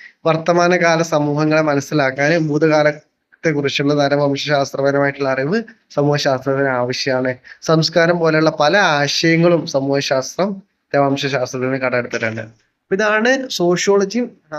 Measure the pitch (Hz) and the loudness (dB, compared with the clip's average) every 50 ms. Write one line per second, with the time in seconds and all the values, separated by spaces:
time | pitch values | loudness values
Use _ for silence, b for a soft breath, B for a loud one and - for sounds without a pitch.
0 | B B B B - 165 156 160 160 180 170 175 175 175 180 175 170 170 165 160 | B B B B -2 -2 -2 0 0 0 2 2 4 2 2 2 2 2 2 0
1 | 165 165 160 147 147 147 147 151 151 151 156 160 156 151 139 143 - - 156 151 | 0 0 0 0 0 0 0 0 0 2 2 2 2 0 0 -2 -2 -2 -2 0
2 | 135 131 135 143 143 151 170 165 160 147 147 151 160 160 156 151 151 - - - | 0 0 0 0 0 2 2 0 0 0 0 2 2 4 4 4 2 2 0 -2
3 | _ _ _ _ _ _ _ _ - 165 147 143 143 139 - - 139 143 147 143 | _ _ _ _ _ _ _ _ -4 -2 -2 0 -4 -4 -4 0 0 0 2 2
4 | 143 139 143 143 147 143 139 139 - 143 147 139 139 - - 139 135 139 139 143 | 2 2 2 2 0 0 -2 -2 -2 -2 0 0 0 -2 -4 -2 0 0 2 2
5 | 143 139 139 139 143 131 131 131 135 151 208 233 226 B B B B _ - 147 | 0 0 -2 -2 -4 -2 -2 -2 -2 -2 -2 -4 -4 B B B B _ -4 -2
6 | 143 147 147 143 - 143 131 127 127 139 135 135 139 135 127 123 123 123 127 - | 0 0 0 0 0 0 -2 0 -2 -2 -2 0 0 0 0 -2 -2 -4 -4 -4
7 | - 139 127 127 131 127 127 - B B B B - - 160 160 156 160 - 175 | -4 -2 -2 -2 -2 -4 -6 -8 B B B B 0 2 2 2 2 2 2 2
8 | 165 170 175 170 165 160 156 156 160 156 156 151 147 151 185 208 196 165 151 143 | 2 2 2 2 0 2 2 2 2 0 2 2 0 2 4 2 2 2 2 0
9 | 143 143 - - 170 165 165 160 170 175 170 156 143 165 - 135 135 139 139 143 | 0 -2 -2 0 2 2 4 4 4 4 2 2 0 -2 -4 -2 -2 0 -2 -2
10 | 139 - 139 131 131 - - - 185 214 196 196 - _ _ _ _ - - 143 | 0 0 -2 -2 -2 -4 -4 -4 -4 -4 -4 -10 -14 _ _ _ _ -2 0 0
11 | 139 139 139 139 143 135 139 127 127 - - 127 127 131 135 127 127 123 123 123 | 2 2 0 -2 -2 -4 -2 -2 -4 -4 -4 -4 -2 -2 -2 -2 -2 -2 -2 -2
12 | 120 120 123 113 117 110 110 117 113 113 - _ _ _ _ _ _ - 190 190 | -4 -4 -6 -4 -4 -4 -4 -6 -10 -14 -18 _ _ _ _ _ _ -4 -2 0
13 | 214 208 214 214 220 247 269 269 254 262 - - 175 175 180 180 - 202 196 202 | 0 0 0 2 2 2 0 0 -2 -8 -4 0 2 2 2 2 2 2 2 2
14 | 196 196 208 240 240 - - _ _ - 156 | 2 0 -2 -4 -4 -4 -10 _ _ -14 -12